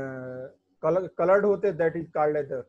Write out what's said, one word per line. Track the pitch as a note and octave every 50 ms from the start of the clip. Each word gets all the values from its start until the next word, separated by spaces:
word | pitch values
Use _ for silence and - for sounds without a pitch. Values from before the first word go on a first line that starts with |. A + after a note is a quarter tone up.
| C3+ C3+ C3 C3 B2+ B2+ B2+ B2+ C3 C#3 - _ _ _ _ _ -
कलर, | D#3 E3 F#3 F#3
कलर्ड | E3 - - E3+ F3+ F#3+ G3+ G3
होते, | G#3 G3 F#3 - G3+ E3
that | D3 E3 E3 D#3+
is | E3+ D3+
called | - - D#3+ D3+ D3+ D3+
the | D3+ C#3+ C#3 C#3 B2+ A#2+